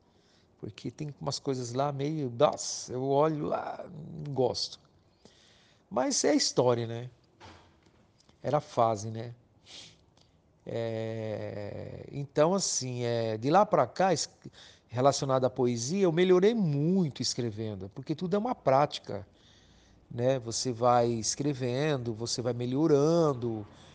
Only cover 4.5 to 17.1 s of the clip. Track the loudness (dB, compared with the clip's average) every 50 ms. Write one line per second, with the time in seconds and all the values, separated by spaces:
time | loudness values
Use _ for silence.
4.5 | 2 -2 -6 -8 -10 -16 _ _ _ _ _ _ _ _ _ -20 _ _ _ _
5.5 | _ _ _ _ _ _ _ _ -2 -2 0 0 0 0 2 4 4 4 2 2
6.5 | 2 4 4 4 4 2 0 -6 -6 -8 -10 -12 -16 _ _ _ _ _ -20 -20
7.5 | -20 -20 -20 _ _ _ _ _ _ _ _ _ _ _ _ _ _ _ -4 0
8.5 | 0 0 -2 -2 0 2 2 2 2 0 -4 -8 -8 -10 -10 -12 -14 -18 _ _
9.5 | _ _ _ -20 -20 -20 -20 -20 -20 _ _ _ _ _ _ _ _ _ _ _
10.5 | _ _ _ -10 -6 -6 -4 -4 -4 -4 -6 -6 -6 -6 -6 -6 -6 -6 -6 -8
11.5 | -8 -8 -10 -10 -10 -10 -12 -12 -12 -14 -14 -12 -10 -10 -10 -4 _ 4 4 4
12.5 | 4 0 -2 -2 -4 -4 -4 -4 -6 -4 -2 -2 0 0 0 -2 -2 -2 0 4
13.5 | 4 4 4 6 4 2 2 2 0 0 2 2 2 0 -2 -8 -10 _ _ -20
14.5 | -20 -20 -20 -20 -20 _ _ _ -4 2 4 4 4 2 0 0 2 2 2 0
15.5 | 0 2 2 2 2 0 -2 -2 0 2 2 2 4 4 4 6 6 6 6 4
16.5 | 4 2 0 0 2 2 2 2 2 2 2 0